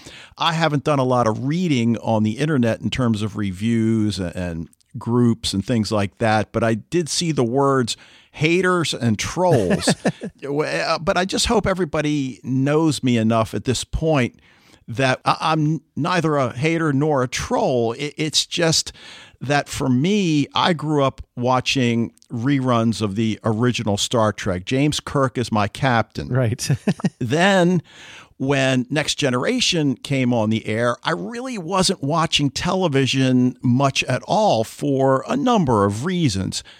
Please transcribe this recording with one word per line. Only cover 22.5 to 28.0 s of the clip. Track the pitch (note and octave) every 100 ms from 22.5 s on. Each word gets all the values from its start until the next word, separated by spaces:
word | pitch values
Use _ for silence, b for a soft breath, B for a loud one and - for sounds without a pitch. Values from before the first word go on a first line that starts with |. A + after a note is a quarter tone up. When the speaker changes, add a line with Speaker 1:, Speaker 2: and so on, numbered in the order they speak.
| C#3+ B2+ A#2 A#2 G#2
Speaker 1:
of | G#2+ G2
the | A2 G2+
original | A2 A2 B2 A#2+ A2 G2+
Star | - A#2+ G#2+
Trek. | G2 - F2+
James | F#2 C3 D3 D3
Kirk | - D3 C3+ -
is | A#2
my | A2 G2+
captain. | - C#3+ A#2+ G#2+ - D2
Speaker 2:
Right. | B2+ A#2+ B2+ -
<laughs> | D3 - - F#3+ -
Speaker 1:
Then | C3 D#3 F#3+ F#3+ F3 F3+ - B